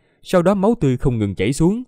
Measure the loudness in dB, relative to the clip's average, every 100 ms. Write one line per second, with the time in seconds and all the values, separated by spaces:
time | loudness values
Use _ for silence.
0 | _ _ -2 2 2 0 0 0 0 0
1 | -2 -2 -4 -2 -2 0 0 0